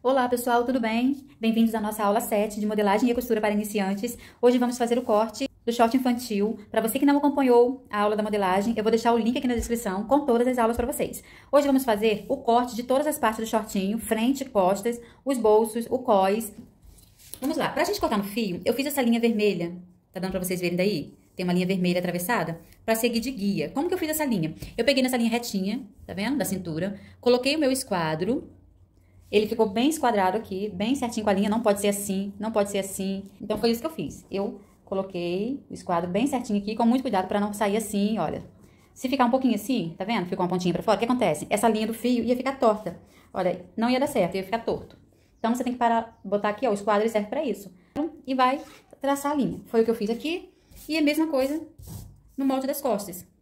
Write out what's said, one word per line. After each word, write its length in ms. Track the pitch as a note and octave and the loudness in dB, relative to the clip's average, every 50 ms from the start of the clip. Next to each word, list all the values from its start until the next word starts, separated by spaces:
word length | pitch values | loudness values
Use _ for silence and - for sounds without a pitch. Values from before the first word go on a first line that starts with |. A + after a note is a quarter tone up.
| - | 0
Olá, 220 | A#3+ C4+ C4+ B3 B3 | 2 2 2 2 2
pessoal, 340 | B3+ A#3+ A#3+ B3 A#3+ A#3+ A#3+ | 0 -2 0 2 2 2 2
tudo 160 | B3+ B3+ C4 | 2 0 0
bem? 460 | A#3 A3 A3 A#3 B3 C4+ C#4+ - - - - _ | 0 0 0 2 2 0 0 -2 -8 -20 -10 _
Bem-vindos 320 | A3+ A3+ A3 A3+ A3+ A3 A3+ | 0 0 4 4 2 2 2
à 80 | A3 | -2
nossa 220 | G#3 G#3+ G#3+ - G#3+ | -4 -4 -2 0 2
aula 180 | G3+ G3+ A3+ | 2 2 2
sete 380 | G#3+ - A#3 G3+ G#3 G#3+ G#3 A3 | 0 0 0 0 0 0 -2 -2
de 80 | G#3 | -2
modelagem 420 | G#3 A3 G#3 G#3 G3+ G3 G#3+ C4 A#3+ | 0 2 2 4 4 4 4 4 4
e 60 | A#3+ | 2
costura 260 | B3 B3 - A3+ G#3+ | 0 0 0 0 0
para 100 | G#3+ G#3 | 2 0
iniciantes. 640 | G#3 G#3 G#3+ G#3 - G#3 G3 F#3+ G3 G3+ A3 A#3+ - - - - - _ | 0 0 -2 -2 -2 -2 0 0 -2 -2 -4 -6 -8 -10 -16 -20 -6 _
Hoje 200 | - B3 B3 B3+ | 4 4 6 4
vamos 180 | B3 A#3+ B3 | 2 0 0
fazer 220 | - A#3+ A3+ A#3 B3 | -2 0 0 0 0
o 20 | |
corte 480 | B3+ - G#3+ G#3 A3 A3+ - - C#4 - - - _ | 2 2 2 2 2 0 -2 -6 -8 -8 -8 -6 _
do 80 | A#3 A#3 | -4 4
short 240 | B3 A#3 A3+ B3+ | 4 4 4 4
infantil. 640 | C4 B3+ B3+ A#3+ A#3+ - - G#3+ G3 G3+ G#3+ A3+ - - - | 2 2 2 0 0 -2 -4 -2 0 0 -2 -2 -8 -12 -4
Pra 100 | - A3 | -2 0
você 200 | G#3 A3+ - C4+ | 0 0 0 4
que 80 | C#4+ | 4
não 100 | C#4 C#4+ | 6 4
acompanhou 680 | C#4+ C#4+ C#4+ C#4 C#4+ C4+ B3+ A#3+ A#3+ A#3+ B3+ C4 B3+ - - | 6 4 2 2 4 4 6 8 6 6 6 2 -4 -10 -8
a 120 | - G#3 | -2 0
aula 140 | G#3 G#3+ G#3+ | 2 2 2
da 60 | G#3 | 0
modelagem, 540 | G#3+ G#3+ G#3 G#3 G3 F3+ F#3 G3+ G3+ A#3 A3+ | -2 0 0 0 2 2 2 2 2 0 -2
eu 60 | A3 G#3 | 0 2
vou 80 | A3+ | 2
deixar 220 | A#3 A3+ - A#3+ A#3 | 2 2 4 4 2
o 40 | |
link 180 | A#3 G#3 A3+ B3+ | 4 2 0 0
aqui 120 | D4 C4+ | 0 0
na 80 | B3 A#3+ | 0 -2
descrição 480 | A3+ A3+ - A#3 A3+ - G#3 F#3 G3 G#3 | -2 -2 -2 -4 -4 -2 -4 -4 -4 0
com 200 | - C4+ D4 C#4+ | 2 2 2 4
todas 240 | C#4 A#3 A#3 A#3+ | 2 2 2 2
as 120 | B3+ B3+ B3 | 2 2 2
aulas 180 | A3+ A3+ A#3 | 2 2 2
pra 80 | - A#3 | 0 -2
vocês. 380 | - - - - - - - - - - - - - | -4 -2 -4 -4 -4 -6 -12 -16 -20 -20 -20 -6 2
Hoje 140 | - C#4+ C#4 | 4 4 4
vamos 180 | C#4 C4+ C4 C4+ | 6 2 2 4
fazer 400 | A#3+ G#3+ G3+ A3 A3+ G#3 G#3 - - | 2 0 2 2 2 2 0 -2 -4
o 80 | C4 | -6
corte 380 | C4 - A#3 A#3 A#3+ B3 - - | -2 2 2 2 2 2 0 -4
de 80 | A3 B3 | -8 -2
todas 240 | - B3+ C#4 D4 | 0 0 2 2
as 100 | D4+ D4+ | 0 -2
partes 260 | - - A3 A3 A3+ A3+ | 0 0 0 0 -2 -4
do 60 | A3 | -2
shortinho, 480 | - A3 G#3 G#3+ - G3+ F#3 G3 A3 | -2 -2 -2 0 -2 -2 -2 0 -2
frente, 480 | A3+ - - A3 A3 A3+ B3+ C#4+ C#4 C4 | -4 -2 -2 -2 0 2 0 0 -2 -4
costas, 560 | - - G#3 F#3 F3+ G3 G3 - A#3+ A#3+ A#3 - - - - _ | -2 0 2 4 4 2 2 0 -4 -4 -4 -10 -18 -20 -8 _
os 140 | C4 C#4 A#3+ | -2 -2 2
bolsos, 480 | G#3+ G#3+ G#3+ G#3+ A3+ A3 - A#3 A#3 - | 4 6 6 6 4 2 -2 -6 -4 -2
o 80 | - | -4
cós. 560 | B3+ - - G#3+ F#3+ F#3+ F#3+ G3+ A3+ A3+ - - - - - _ _ _ - - - - _ _ _ - - - - | -4 2 4 4 4 4 4 2 0 -4 -8 -12 -16 -20 -20 _ _ _ -20 -20 -20 -20 _ _ _ -20 -20 -12 -6
Vamos 160 | B3+ C#4 - | -4 -4 -2
lá, 120 | C#4+ G#3+ - | 0 -2 -2
pra 140 | - C#4 E4 | 0 0 0
gente 160 | F#4+ G#4 G4 | 0 0 -2
cortar 200 | F4+ D4+ A#3 G3+ | 0 0 0 0
no 60 | G3 | -2
fio, 360 | G3 - A#3+ A3+ G3 F3 - F3 | -2 -4 -2 -2 -2 -4 -2 0
eu 120 | - A#3 | 0 0
fiz 100 | C4+ C4+ | 0 -2
essa 160 | D4 C#4 C#4 | -2 0 0
linha 180 | B3+ A#3 A#3 A#3 | 2 2 2 2
vermelha. 560 | A#3 A3+ A3 G#3 G#3 G#3 F#3+ E3+ E3+ E3+ F3+ - - - _ _ _ _ _ | 2 2 2 2 2 2 2 0 -4 -6 -6 -10 -16 -20 _ _ _ _ _
Tá 60 | F#3 | -6
dando 140 | F3+ F#3+ - | -6 -4 -4
pra 60 | - | -4
vocês 220 | F3+ F3+ F3+ F3+ | -2 -2 -4 -2
verem 160 | F3 F3 F3 | -2 -2 0
daí? 380 | F3 F#3 G#3 G3+ D3+ - - - _ _ _ _ | 0 0 0 0 -2 -6 -8 -14 _ _ _ _
Tem 80 | - F#3 | -4 -2
uma 100 | F3+ F3+ | 0 2
linha 120 | F3+ F3+ | 2 2
vermelha 320 | F3+ G3 F#3 F3+ F3+ F3 | 0 0 0 2 2 0
atravessada 640 | F3+ F3+ F3+ F3 F3 F3+ - A#3+ G#3 E3 D#3 D#3+ - - - - _ - | 0 0 -2 -4 -4 -2 0 0 0 0 -4 -6 -10 -12 -20 -20 _ -2
pra 80 | - A3 | -2 -2
seguir 280 | A3+ A#3+ A#3 A3+ A#3 | 0 0 -2 -2 -2
de 100 | - C4+ | -6 -6
guia. 400 | C4 F#3+ G3 G3+ G3 D#3+ C#3+ - | -6 -2 -2 -2 0 0 -4 -4
Como 160 | - C4 D#4+ | -4 -4 -2
que 60 | F4+ F#4 | -2 -2
eu 20 | |
fiz 120 | F#4 F4 D4+ | -2 -2 -4
essa 140 | D#4 D#4 D4+ | -2 -2 0
linha? 300 | C4+ A3+ F#3 D#3 D#3 D#3+ - - - - | 0 0 0 -2 -4 -6 -10 -14 -10 -6
Eu 80 | - A#3 | 0 2
peguei 160 | C#4+ C#4 C4 | 2 4 4
nessa 160 | B3+ B3+ C4 | 2 2 2
linha 140 | A#3+ A#3 A3+ | 0 0 2
retinha, 500 | A3+ A#3+ A#3 - - F#3+ F#3 G3 - C#4 - - - - - | 0 0 -2 -2 -4 -4 -2 -2 -4 -6 -8 -14 -20 -20 -14
tá 80 | - F3+ | -10 -8
vendo? 240 | F3+ G3 A#3 C#4+ | -6 -4 -2 -2
Da 80 | C#4 F#3 | -2 -2
cintura. 540 | F3+ F#3+ F3+ F3+ F3 D3+ D#3+ F3+ G3+ G3+ - - - - _ | -2 -4 -6 -6 -6 -4 -4 -4 -4 -6 -10 -14 -20 -20 _
Coloquei 360 | - B3 B3 B3 B3 C#4 D4 | 2 2 2 4 2 0 0
o 40 | D#4 | 2
meu 120 | D4+ C4 | 2 0
esquadro. 800 | C4 C4 - - G3 F3 E3 D#3 D#3 D#3 F#3 G3 B3+ E4+ - - - - - - _ _ - _ _ _ _ _ _ - _ - | 0 -2 -2 -4 -2 -2 0 -2 -2 -2 -2 -2 -2 -4 -4 -12 -20 -20 -20 -20 _ _ -20 _ _ _ _ _ _ -20 _ 0
Ele 160 | - G#3 A3 | 0 2 2
ficou 200 | G#3+ A3+ A3+ A3 | 2 0 0 0
bem 220 | G3+ F#3+ A3+ B3 D4+ | 0 2 2 2 2
esquadrado 480 | D#4+ - - A#3+ A3 G3+ F#3+ F#3 F#3 | 2 2 0 2 2 4 2 2 0
aqui, 320 | A3+ A3+ - G3 F#3 G3+ G#3+ | -2 -4 -6 -6 -6 -6 -6
bem 240 | F3+ F3 G3+ A3+ C4+ | -4 -4 -2 -2 -2
certinho 300 | C#4 B3+ A3+ A3+ A3+ G#3+ | -2 -2 -4 -4 -2 0
com 60 | G#3+ | 2
a 20 | G3 | 2
linha. 160 | F#3+ G3+ G3+ | 2 2 2
Não 100 | G#3 A#3 | 0 2
pode 220 | A3+ A3 G3+ G3+ | 2 2 2 2
ser 60 | - | 2
assim, 440 | G#3 G3+ G3+ G3+ - F#3+ F#3+ G3 G3+ G3 - | 0 0 0 -4 -4 -4 -4 -4 -6 -8 -8
não 120 | G#3 A3+ | -8 -2
pode 180 | A3 G#3+ G3+ G3+ | 0 0 -2 0
ser 80 | G3+ | -2
assim. 460 | G3 F#3+ G3 - - F#3+ F#3+ G3 F#3+ F#3+ - - - | -4 -4 -4 -6 -6 -4 -4 -4 -6 -10 -14 -16 -16
Então, 160 | - - G#3+ | -6 -6 -4
foi 140 | G#3 A#3 A#3 | 0 2 0
isso 100 | A#3 A#3 | 0 0
que 60 | - | -4
eu 40 | D#4+ | -8
fiz. 320 | - - E3 C3+ - - - - | -8 -8 -10 -10 -10 -14 -14 -8
Eu 320 | - G3 G3+ - - - - _ _ _ _ | -6 -4 -4 -4 -8 -12 -18 _ _ _ _
coloquei 760 | - G3 G3 F#3+ G3 - F3 F3 E3+ F3 F#3+ G#3 B3 C#4+ - - | -6 -6 -6 -6 -4 -6 -6 -4 -2 -2 -2 -2 -4 -6 -8 -10
o 60 | _ - | _ -16
esquadro 360 | - - - F3+ E3+ F3 F3+ | -12 -4 -2 -2 -2 -2 0
bem 180 | F3+ G3+ B3 | 0 0 0
certinho 320 | C#4+ C#4 A#3+ A#3+ - G#3 G3+ | 0 0 -2 -2 -2 -2 -2
aqui, 160 | G3+ G#3+ A3 | -2 -4 -2
com 100 | A3+ A#3 | 2 2
muito 160 | A3+ B3 C4 | 4 4 2
cuidado 260 | B3+ C4 G#3 F#3 F#3 | 0 0 0 0 0
pra 120 | - - G3+ | 0 0 -2
não 120 | G3+ G#3 | 0 -2
sair 240 | G#3 G3+ A3+ G3+ G3+ | -2 -2 0 0 0
assim, 440 | G3+ G3+ - - G3+ G3+ G#3 A3 G3+ | 0 -2 -2 -2 0 0 0 0 0
olha. 260 | D#3+ - - - - - - - - - - _ _ _ _ | -2 -4 -4 -8 -12 -14 -20 -20 -20 -20 -20 _ _ _ _
Se 160 | - - B3+ | -8 -4 -2
ficar 160 | C#4 C4+ B3 | 2 2 2
um 60 | A#3 | 2
pouquinho 240 | B3+ C4 C4 B3 A3 | 2 2 2 2 0
assim, 400 | G3+ - - C4 A3 E3+ E3 E3 | 0 -2 -2 -2 -2 -2 -4 -6
tá 80 | - F#3+ | -8 -4
vendo? 220 | G3 A#3 - F3 | -2 -2 -2 -2
Ficou 180 | F3+ G3 F#3 F3+ | -4 -2 -2 -2
uma 40 | F3+ | -2
pontinha 240 | F#3 F3+ F3+ F3+ E3+ | -2 0 0 0 -2
pra 100 | F3+ - | 0 2
fora. 120 | A3+ G#3 | 2 2
O 40 | G3+ | 2
que 60 | A#3 | 2
acontece? 420 | A#3 B3+ B3 A3 F3 D3+ - - - | 0 0 2 2 0 0 -2 -2 -2
Essa 180 | - G3+ A#3+ | 0 2 2
linha 200 | A3+ G#3+ G#3+ A3 | 2 2 2 -2
do 60 | A3 A3+ | -4 -4
fio 300 | - - B3 B3 A#3 A3+ | -2 0 0 0 2 2
ia 140 | A#3 B3+ | 0 0
ficar 220 | B3 - C4 C4+ - | 0 0 -4 -2 2
torta. 400 | B3+ A3 G#3 G#3 - F3 - - - _ - - _ _ - | 2 2 2 2 -4 -10 -10 -12 -20 _ -20 -20 _ _ -6
Olha, 320 | G3+ F#3 F3+ - - - - - | -2 -2 -2 -2 -2 -10 -12 -4
não 140 | - A3+ A#3+ | -2 0 2
ia 100 | B3+ B3+ | 2 2
dar 80 | C#4 | 0
certo, 280 | D4 - B3 F3+ E3+ F3+ | 0 2 0 0 0 0
ia 80 | F#3+ F#3 | -6 -4
ficar 160 | F#3 - A3+ | -4 -6 -4
torto. 360 | - - D#3+ - - - - - - _ _ _ _ _ _ _ | -2 -4 -4 -4 -6 -16 -20 -20 -20 _ _ _ _ _ _ _
Então, 160 | - A3+ A#3+ | -2 -2 0
você 80 | B3 B3 | 0 -2
tem 100 | B3 B3 | -4 -2
que 60 | - | 0
parar, 380 | B3 A#3 A#3 A3+ A3+ - - _ - | 2 2 2 2 0 -4 -16 _ -6
botar 260 | G3 G3+ G#3 G#3 G#3 | -2 -2 0 0 -2
aqui, 180 | G#3 - C4+ | -2 0 0
ó, 20 | A#3+ | 0
o 60 | G3+ | 0
esquadro, 260 | G3+ - - G#3 G#3 | 0 0 0 2 2
ele 80 | A3 A3+ | 2 2
serve 180 | A3 G#3+ G3+ | 0 0 -2
pra 160 | G3+ B3+ C#4+ D#4+ | -2 -6 -4 -4
isso. 300 | B3+ G3+ - - - - _ _ _ _ C#4 D4+ E4 - - - | -4 -6 -6 -10 -20 -20 _ _ _ _ -6 -6 -6 -6 -12 -8
E 80 | - C4+ | -6 0
vai 260 | B3+ B3+ B3+ C4+ D4+ - - - - _ _ - _ | 2 2 2 2 -2 -6 -14 -20 -20 _ _ -16 _
traçar 300 | - C4+ C#4 C#4 - C#4+ | -2 -2 -2 0 0 -2
a 40 | D4+ | 0
linha. 240 | D4 A3+ E3+ - - - | 0 0 -2 -2 -6 -10
Foi 160 | - - A3+ | -2 0 2
o 20 | A3+ | 2
que 80 | A#3 | 2
eu 40 | A3+ | 0
fiz 160 | - G#3 G3+ | -2 -2 -4
aqui. 380 | A#3 A#3 - D4+ E4+ F4 - - _ _ _ _ - - - | -4 -4 -4 -6 -6 -6 -8 -14 _ _ _ _ -20 -20 -8
E 100 | - D4+ | -4 0
a 40 | D#4+ | 2
mesma 260 | D4+ C#4+ D4+ D#4 D#4+ | 2 2 2 2 0
coisa 340 | D#4+ D4 C4 C4 C#4 D4+ E4 D#4+ - - - - - - - - - - - _ _ _ | 0 2 0 0 0 -2 -4 -6 -10 -18 -20 -18 -14 -14 -14 -14 -16 -20 -20 _ _ _
no 80 | - C#4 | -2 0
molde 220 | C4 C4 C4 C4 | 0 0 0 -2
das 120 | C4 C#4+ - | -4 -4 -2
costas. 480 | - B3+ G#3+ G3 G3+ F3+ E3+ - - _ _ _ | -2 -2 -2 -2 -4 -8 -12 -14 -16 _ _ _